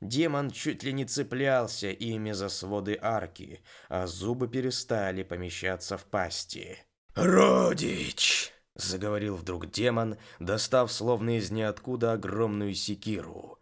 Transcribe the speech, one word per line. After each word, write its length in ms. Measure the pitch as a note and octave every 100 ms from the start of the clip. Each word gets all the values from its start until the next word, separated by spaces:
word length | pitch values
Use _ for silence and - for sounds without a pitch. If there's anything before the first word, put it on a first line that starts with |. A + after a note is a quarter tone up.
Демон 500 | G2 B2 E3 C#3+ C#3+
чуть 340 | C3+ - C#3
ли 80 | C3+
не 120 | C3+
цеплялся 840 | C3 - C#3+ B2+ C#3 C3 A#2 - G2+
ими 420 | G2 A#2 A2+ G#2+
за 160 | G#2 G2
своды 500 | - F#2+ G#2 G2 G#2
арки, 640 | G#2+ A2+ F#2 - - E2 _ - -
а 180 | F#2 F#2
зубы 420 | F2 F#2+ B2 B2
перестали 760 | C3+ B2+ B2 - A2+ G2 F#2+
помещаться 720 | F#2 F2 F2+ E2+ F#2 F#2 - F#2+
в 80 |
пасти. 760 | - G#2 F2 - - - F#2+ - _ _ _
Родич! 1400 | - F3 F#3 - - - - - - - - - - - - _ -
заговорил 560 | F2+ F#2 G2+ G#2 G#2 F#2+
вдруг 340 | E2+ F2 E2
демон, 460 | - A#2+ A#2 A2+ G#2+ - -
достав 540 | F2 G#2+ - C3 A#2+
словно 460 | - A2 A#2+ A2 A#2
из 120 | F#2+
ниоткуда 600 | G#2+ A2 G#2 - B2 A#2
огромную 640 | A2+ G2 G2 A2+ G#2 G#2
секиру. 840 | F#2+ - G2+ - G#2 - F#2 - -